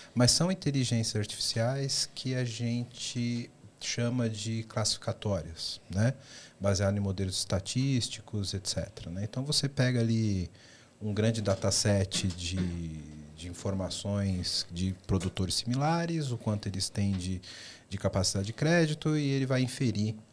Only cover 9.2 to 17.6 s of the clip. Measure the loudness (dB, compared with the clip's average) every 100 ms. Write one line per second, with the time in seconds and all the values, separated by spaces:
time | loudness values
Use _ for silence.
9.2 | -6 -4 0 0 0 2 4 4 4 4
10.2 | 4 2 -2 -8 -20 -20 -20 -8 -2 2
11.2 | 2 2 0 2 2 4 4 4 4 0
12.2 | -2 -2 -2 0 -2 -2 -6 -8 -12 -16
13.2 | -16 -14 -12 -6 -4 -2 -2 -4 -2 0
14.2 | 2 0 0 -2 -4 -2 -2 -2 0 0
15.2 | 2 -2 -2 -2 0 0 2 2 0 -2
16.2 | -2 -2 -2 -2 -2 -4 -4 0 2 2
17.2 | -2 -4 -8 -16